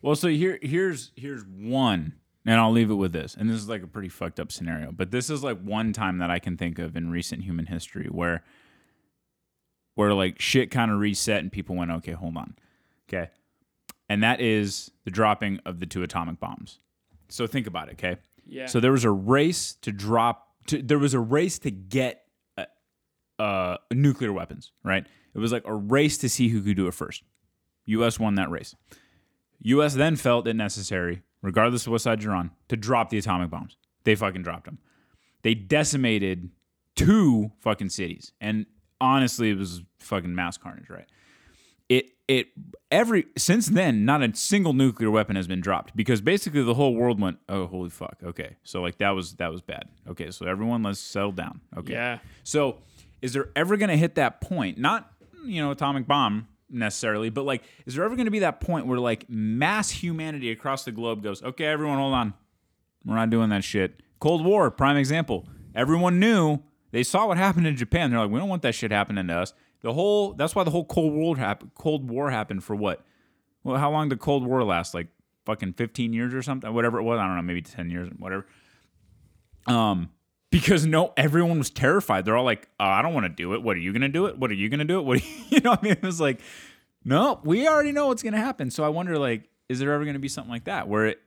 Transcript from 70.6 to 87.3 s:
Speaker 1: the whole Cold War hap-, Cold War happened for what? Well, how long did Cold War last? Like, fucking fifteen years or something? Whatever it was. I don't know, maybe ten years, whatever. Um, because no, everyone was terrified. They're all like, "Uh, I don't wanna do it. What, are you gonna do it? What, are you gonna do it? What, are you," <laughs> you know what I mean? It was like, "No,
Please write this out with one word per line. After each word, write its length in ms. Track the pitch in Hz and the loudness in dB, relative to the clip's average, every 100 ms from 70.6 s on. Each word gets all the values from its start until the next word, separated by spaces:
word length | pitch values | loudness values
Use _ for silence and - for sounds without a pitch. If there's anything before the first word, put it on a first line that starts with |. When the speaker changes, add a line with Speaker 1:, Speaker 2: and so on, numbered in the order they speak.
Speaker 1:
the 80 | 175 | 0
whole 120 | 165 | 0
Cold 280 | 156 - 156 | 0 2 2
War 240 | 151 160 143 | 2 0 0
hap-, 360 | 107 104 - | -2 -4 -8
Cold 360 | _ 160 151 127 | _ -2 -2 -4
War 200 | 120 143 | -4 -2
happened 320 | 123 107 98 | -2 -4 -8
for 100 | - | -6
what? 300 | 104 104 82 _ _ _ _ _ _ | -4 -2 -4 _ _ _ _ _ _
Well, 140 | 127 131 | -4 0
how 160 | 143 | 0
long 160 | 151 151 | 0 0
did 100 | 127 | -2
Cold 260 | - 143 | 0 0
War 200 | 123 131 | 2 0
last? 280 | 110 85 85 | 2 0 -2
Like, 140 | - 82 _ _ _ - | -8 -10 _ _ _ -6
fucking 280 | 107 98 | -6 -6
fifteen 380 | 87 117 - 120 | -6 -6 -4 -4
years 220 | 117 123 | -2 -4
or 80 | 131 | -4
something? 320 | 127 131 113 | -6 -6 -4
Whatever 240 | 117 117 113 | 0 2 2
it 60 | |
was. 160 | 113 117 | 0 0
I 60 | 95 | 0
don't 80 | 90 | -2
know, 60 | |
maybe 200 | 87 87 | -2 -4
ten 260 | 82 - 85 | -6 -10 -8
years, 200 | 87 90 - | -6 -8 -10
whatever. 260 | 92 95 - _ _ _ _ _ _ _ _ _ _ - - | -8 -8 -10 _ _ _ _ _ _ _ _ _ _ -12 0
Um, 440 | 120 110 95 85 _ _ _ _ | 2 4 2 -4 _ _ _ _
because 360 | 175 - 175 156 | 2 4 4 4
no, 260 | 156 180 - | 2 2 2
everyone 420 | 147 156 175 165 | 2 4 2 2
was 120 | 127 | -2
terrified. 540 | - 127 190 - 98 | 0 2 2 2 0
They're 120 | 95 113 | 2 2
all 80 | |
like, 240 | 127 107 - _ | 2 0 -4 _
"Uh, 40 | |
I 180 | 98 95 | 2 2
don't 120 | 160 | 2
wanna 140 | 160 92 | 0 -2
do 260 | 80 87 | -4 -4
it. 80 | 107 | -2
What, 140 | 113 90 | -2 -2
are 40 | |
you 120 | 87 | -2
gonna 160 | 107 135 | -2 0
do 180 | 156 196 | 0 -2
it? 120 | - | -2
What, 120 | 127 | -4
are 40 | |
you 140 | 101 104 | -2 -2
gonna 160 | 143 | -2
do 140 | 151 185 | 0 0
it? 40 | |
What, 140 | 139 123 | 2 0
are 60 | |
you," 100 | - - | 0 -14
<laughs> 80 | - | 2
you 100 | 294 | 4
know 100 | - | 6
what 100 | 208 | 4
I 20 | |
mean? 100 | 214 | 4
It 100 | 190 | 0
was 180 | 190 165 | 0 0
like, 200 | 147 123 - - - - _ _ | 0 0 -8 -20 -20 -20 _ _
"No, 360 | - 139 269 | 0 4 4